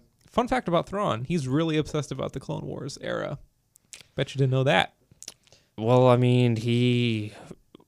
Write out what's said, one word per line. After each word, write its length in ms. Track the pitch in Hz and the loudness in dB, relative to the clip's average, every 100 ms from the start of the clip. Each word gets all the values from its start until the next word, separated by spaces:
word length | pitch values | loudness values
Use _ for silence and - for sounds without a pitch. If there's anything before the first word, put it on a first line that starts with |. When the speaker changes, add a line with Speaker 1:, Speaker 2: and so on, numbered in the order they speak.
| _ _ _ | _ _ _
Speaker 1:
Fun 200 | - 240 | -4 -2
fact 180 | 254 190 | -2 0
about 200 | 165 - | -2 -2
Thrawn, 340 | 196 190 110 | -4 -2 -4
he's 240 | 127 170 127 | -4 -4 -2
really 300 | 139 165 156 | 0 0 -2
obsessed 340 | 147 151 139 | -2 -6 -6
about 220 | 131 - | -8 -8
the 80 | 135 | -8
Clone 240 | - 151 147 | -10 -10 -10
Wars 320 | - 143 - | -10 -12 -10
era. 400 | - - - - - _ _ _ _ - - - | -8 -6 -6 -10 -14 _ _ _ _ -20 -12 -8
Bet 200 | 139 131 | -6 0
you 40 | |
didn't 120 | 135 | 2
know 120 | 131 131 | 2 2
that. 280 | 180 - _ _ _ - - _ - _ - | 2 0 _ _ _ -20 -20 _ -20 _ -4
Speaker 2:
Well, 300 | 110 127 127 | 2 6 6
I 80 | 123 | 6
mean, 400 | 123 123 123 110 | 4 4 2 2
he, 760 | 120 120 123 120 120 110 107 - - - _ - | 0 0 2 2 0 -2 -6 -12 -20 -20 _ -20